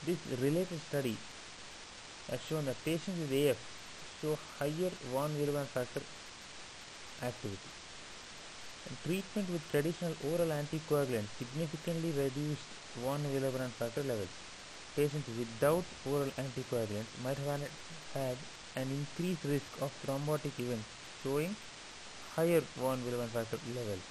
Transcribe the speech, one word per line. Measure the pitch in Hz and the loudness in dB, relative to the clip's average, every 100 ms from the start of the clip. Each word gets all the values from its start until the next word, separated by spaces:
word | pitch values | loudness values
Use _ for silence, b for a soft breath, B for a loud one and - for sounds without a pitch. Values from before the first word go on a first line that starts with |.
This | - 175 - 127 | 2 0 0 2
related | 135 160 185 165 | 4 4 4 0
study | - 143 131 107 - - - - - - - - - - - | 0 0 2 0 -4 -12 -12 -12 -12 -12 -12 -12 -12 -12 -4
has | 127 | -4
shown | - 156 143 | 0 0 0
that | 123 | 0
patients | - 165 170 180 | 2 0 0 -2
with | 151 | 4
A | 135 147 | 6 8
F | 117 - - - - - - | 6 0 -10 -10 -10 -10 -4
show | 151 151 - - | 0 0 -2 -2
higher | 143 156 180 175 131 | 0 2 2 0 -2
von | 127 147 151 | 2 2 2
Willebrand | 147 147 139 | 4 2 2
factor | - 123 - - - - - - - - - - - - - | 0 0 -2 -4 -12 -12 -14 -12 -12 -12 -12 -12 -12 -12 -4
activity. | 123 117 110 98 - - - - - - - - - - - - - | -4 -2 -4 -6 -8 -12 -12 -12 -12 -12 -12 -12 -12 -10 -10 -10 -8
And | 131 | -6
treatment | 147 180 190 220 190 | 0 0 0 -2 0
with | 175 147 | 0 4
traditional | 147 147 175 175 156 | 4 4 2 0 0
oral | 139 170 170 | 0 4 4
anticoagulants | 147 147 160 156 147 139 120 104 - | 4 0 -2 4 4 6 2 0 -4
significantly | 123 135 160 156 - 165 165 | -4 -2 -2 -2 -2 0 2
reduced | 143 139 131 151 147 - - - 117 | 4 2 2 0 0 -4 -12 -10 -4
von | 123 143 147 | 0 2 2
Willebrand | 135 135 127 127 | 2 2 2 -2
factor | 113 117 131 | 0 0 0
levels. | 139 113 92 - - - - - - - | 0 0 0 -6 -12 -12 -12 -12 -4 2
Patients | 147 147 123 113 | 4 4 -2 -2
without | 117 113 143 165 175 - 131 | -2 4 6 6 2 -6 0
oral | 143 139 131 | 2 2 0
anticoagulants | 135 127 127 123 110 104 110 - | -2 -2 0 2 2 0 -2 -4
might | 127 139 | -2 0
have | 143 143 143 - - - - | 0 0 -2 -6 -10 -10 -4
had | - 135 127 139 - - - | 0 0 0 -6 -12 -8 -2
an | 131 | 0
increased | 139 143 - 175 180 | 0 -2 0 0 2
risk | 143 143 - - | 2 2 2 -2
of | 139 - | -2 -2
thrombotic | - 139 147 151 143 139 | -2 0 2 2 0 -2
events, | 123 120 107 - - - | 0 0 -2 -10 -12 -6
showing | 135 139 165 208 - - - - - - - - | 0 2 2 -2 -8 -12 -12 -12 -12 -10 -6 2
higher | 165 170 135 - | 8 8 6 0
von | 127 131 | 2 2
Willebrand | 123 123 120 | 2 0 2
factor | 117 113 117 120 | 0 0 -2 -2
levels. | 123 113 98 - | -2 -2 -2 -4